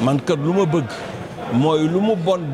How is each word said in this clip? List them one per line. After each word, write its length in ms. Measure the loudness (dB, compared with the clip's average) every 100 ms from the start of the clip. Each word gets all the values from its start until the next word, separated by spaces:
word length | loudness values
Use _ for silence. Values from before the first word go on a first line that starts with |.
Man 180 | 0 0
kat 180 | 0 0
lu 160 | 2
ma 120 | 2 2
bëgg 240 | 0 -2 -8 -10 -12 -12 -12 -2
mooy 300 | 2 2 2 2
lu 120 | 2
mu 140 | 2 0
bon 240 | 0 0 0